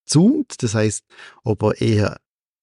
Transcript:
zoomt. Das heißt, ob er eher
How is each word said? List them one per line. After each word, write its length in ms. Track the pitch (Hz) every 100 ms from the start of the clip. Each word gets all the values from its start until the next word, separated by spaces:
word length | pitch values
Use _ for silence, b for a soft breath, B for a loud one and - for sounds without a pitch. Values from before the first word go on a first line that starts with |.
| -
zoomt. 580 | 147 202 302 - -
Das 120 | 123 110
heißt, 280 | 107 - _ B B B
ob 200 | - 104
er 180 | 107 -
eher 380 | 117 104 101 - _ _ _ _